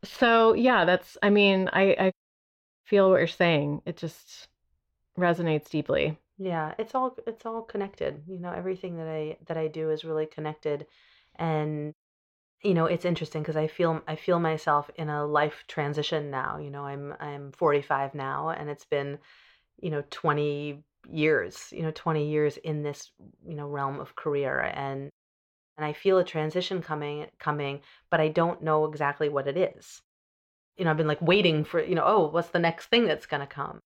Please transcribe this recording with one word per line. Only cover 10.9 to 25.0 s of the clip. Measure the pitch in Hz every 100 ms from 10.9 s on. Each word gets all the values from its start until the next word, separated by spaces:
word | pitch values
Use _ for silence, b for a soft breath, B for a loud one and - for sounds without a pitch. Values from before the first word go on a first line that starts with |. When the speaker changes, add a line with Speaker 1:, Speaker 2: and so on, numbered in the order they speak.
| b b b b _
Speaker 2:
And, | 165 156 151 151 147 - _ _ _ _ _ _
you | -
know, | 175 160
it's | 170
interesting | 180 165 156 160
'cause | 151 156
I | 156
feel, | - 170 160 -
I | 156
feel | - 175
myself | 165 156 - 147 147 -
in | 156
a | 147 147
life | 151 151 - -
transition | - 143 147 147 160 147
now. | 135 135 151
You | 147
know, | 139 143
I'm, | 139 143 -
I'm | 147 143 143
forty-five | - 165 143 143 139 139 143
now, | 135 139 156
and | - 147
it's | 147 -
been, | 143 139 143 b b b b b _
you | 185
know, | 151 143
twenty | - 160 147 147 143 147 143 _ _ -
years, | - 151 143 90 - -
you | -
know, | 160
twenty | 156 - 156 147
years | 151 151 143
in | 160 151
this, | 147 143 - _ - _ -
you | 151
know, | 147
realm | 143 139 139
of | 143 -
career. | - 143 139 131
And, | - - 139 139